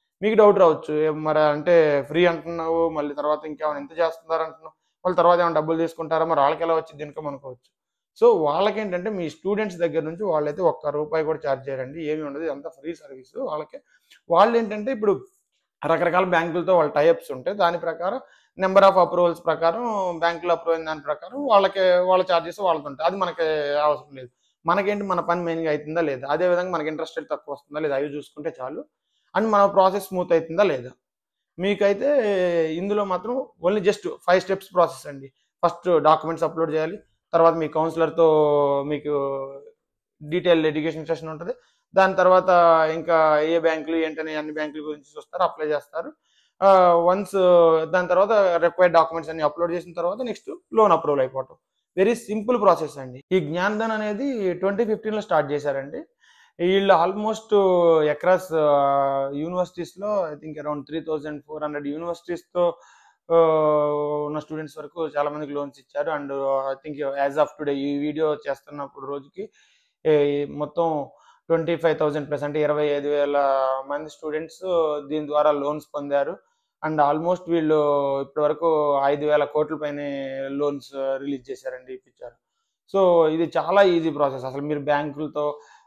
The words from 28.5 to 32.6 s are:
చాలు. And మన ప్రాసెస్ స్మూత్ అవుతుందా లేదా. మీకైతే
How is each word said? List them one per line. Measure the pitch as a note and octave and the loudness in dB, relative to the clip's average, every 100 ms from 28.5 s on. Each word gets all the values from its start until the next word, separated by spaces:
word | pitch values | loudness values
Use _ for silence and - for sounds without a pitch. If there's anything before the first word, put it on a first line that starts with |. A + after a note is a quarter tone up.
చాలు. | C3+ B2+ E3+ D4+ _ _ _ _ F#3 | -10 -12 -12 -16 _ _ _ _ -4
And | A3 | 0
మన | G3+ G3+ | 4 4
ప్రాసెస్ | G3 F#3+ G3 F#3+ | 4 2 2 -4
స్మూత్ | F#3 F3 | -6 0
అవుతుందా | E3 D#3+ E3 | 0 0 0
లేదా. | G3+ C3+ B2 - _ _ _ _ _ - | 0 -2 -8 -18 _ _ _ _ _ -6
మీకైతే | F#3+ G3+ G3+ G3+ C#4 D4 G#3+ G3 F3+ E3+ | -4 0 0 0 0 0 0 0 0 0